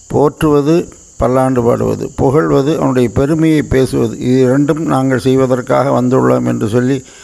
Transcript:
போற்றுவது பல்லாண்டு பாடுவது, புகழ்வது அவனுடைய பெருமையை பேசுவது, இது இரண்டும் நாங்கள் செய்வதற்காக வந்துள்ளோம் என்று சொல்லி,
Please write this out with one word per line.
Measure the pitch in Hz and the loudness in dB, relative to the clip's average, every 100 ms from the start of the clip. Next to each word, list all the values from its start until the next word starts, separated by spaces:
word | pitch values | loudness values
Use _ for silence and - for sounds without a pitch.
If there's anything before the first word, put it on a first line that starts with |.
| - | -6
போற்றுவது | 131 147 139 156 147 143 170 - - - - | 0 0 0 0 2 2 0 -2 -14 -20 -4
பல்லாண்டு | 123 131 131 123 | -2 0 0 0
பாடுவது, | 117 113 110 107 110 - | 0 0 -2 -4 -6 -2
புகழ்வது | 139 147 165 143 135 160 | 0 2 2 0 0 -2
அவனுடைய | 143 127 120 | 0 0 0
பெருமையை | 113 139 160 160 151 | 0 -2 0 2 0
பேசுவது, | 151 131 127 135 117 - | 0 0 0 -2 -4 -4
இது | 127 131 | -2 2
இரண்டும் | 127 135 147 156 165 | 2 2 0 -2 -2
நாங்கள் | 135 135 127 | -2 0 0
செய்வதற்காக | 131 131 131 127 120 135 135 127 | 0 2 2 -2 0 0 0 0
வந்துள்ளோம் | 123 131 127 127 123 | 0 2 2 0 -2
என்று | 120 113 | -2 -2
சொல்லி, | 120 127 135 - - | 0 0 -2 -6 -20